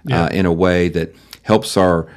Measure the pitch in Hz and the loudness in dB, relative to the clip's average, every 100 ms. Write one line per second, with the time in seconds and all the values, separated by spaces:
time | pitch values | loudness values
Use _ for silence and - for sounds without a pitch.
0 | 156 85 82 95 90 82 92 90 87 82 | -4 -2 0 0 0 2 2 2 0 -2
1 | 82 - _ - - 110 - 98 92 82 | -8 -12 _ -12 0 0 0 0 2 0
2 | 80 | -4